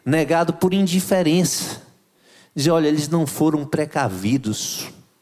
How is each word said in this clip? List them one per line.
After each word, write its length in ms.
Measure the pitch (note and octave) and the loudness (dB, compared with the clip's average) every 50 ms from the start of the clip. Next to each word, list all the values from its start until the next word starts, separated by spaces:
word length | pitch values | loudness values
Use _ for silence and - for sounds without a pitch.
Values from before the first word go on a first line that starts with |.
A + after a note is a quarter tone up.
| - | -2
negado 500 | B2 D3+ D#3+ D3+ C3 E3 E3 E3+ E3 D#3+ | 0 0 0 2 2 2 2 0 0 0
por 200 | - F#3 F#3 F#3 | 0 0 0 2
indiferença. 1080 | G3 G3 E3+ F3 F#3+ - - G3 F#3 F3 D3+ E3 F3+ E3+ - - - - - - - - - _ _ _ _ _ _ _ _ _ - _ _ - | 2 0 2 0 -2 0 0 0 2 2 4 2 2 2 0 -2 -4 -6 -8 -10 -14 -16 -20 _ _ _ _ _ _ _ _ _ -20 _ _ -6
Dizer, 160 | D3 C#3 E3+ | -2 2 2
"Olha, 160 | E3 E3 D#3 | 4 4 4
eles 200 | D3 D#3 D3+ D3 | 2 2 0 0
não 200 | D3 E3+ E3+ D#3 | 0 0 0 0
foram 400 | C3+ - - D#3 D#3+ D3+ D3+ C#3+ | 0 0 0 2 2 2 0 -2
precavidos. 1200 | C#3+ - D#3 D3+ D3+ - D3 C3 G#2+ F#2+ F#2 F#2+ A2 C3 C3 B2 G#2+ G#2 - - - - - - - - - - _ _ _ | -2 -2 -2 -2 -2 -2 -2 -2 -2 -2 -2 0 0 0 0 0 -2 -4 -4 -6 -8 -8 -10 -10 -12 -16 -20 -20 _ _ _